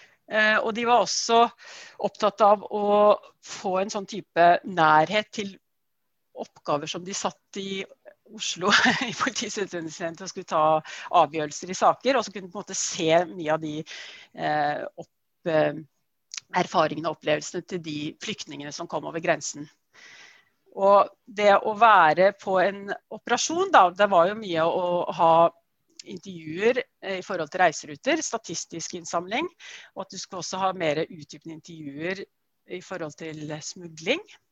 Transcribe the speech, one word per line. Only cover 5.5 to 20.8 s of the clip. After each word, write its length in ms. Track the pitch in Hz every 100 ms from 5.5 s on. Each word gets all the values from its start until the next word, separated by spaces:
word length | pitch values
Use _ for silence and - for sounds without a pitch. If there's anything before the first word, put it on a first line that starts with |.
| 185 _ _ _ _ _ _ _
oppgaver 540 | - - _ - 147 160
som 160 | 180
de 80 | 180
satt 440 | 196 190 - _ 202
i 280 | 196 190 - - - _ _
Oslo, 400 | 220 - 175 185
<laughs> 400 | 190 240 - 247
i 40 | 160
Politiets 400 | 262 - 220 214
utlendingsenhet, 640 | 185 175 160 - 170 165
og 60 | 190
skulle 160 | 190 175
ta 340 | 170 156 156 - - -
avgjørelser 600 | 175 147 156 151 - 180
i 40 |
saker, 420 | 185 196 151 247 269
og 60 |
så 80 | 202
kunne 160 | 196 185
de 60 |
på 80 | 208
en 20 |
måte 140 | 185 190
se 460 | - - 160 170 185
mye 240 | 190 151
av 100 | 160
de, 220 | 156 151 - - - - - -
eh, 460 | 160 151 147 147 - -
opp-, 460 | - _ _ _ 175
eh, 240 | 156 151 151 156 _ _ _ _ - _
erfaringene 560 | 180 175 180 156 151 160
og 80 | 151
opplevelsene 480 | 151 151 - 185 -
til 160 | 185
de 320 | 156 147 151 -
flyktningene 480 | 220 208 - 143 147
som 140 | 147 170
kom 180 | 160 147
over 80 | 165
grensen. 480 | 175 151 - 147 151 _ _ _ - - - _ _ _ _
Og 320 | 196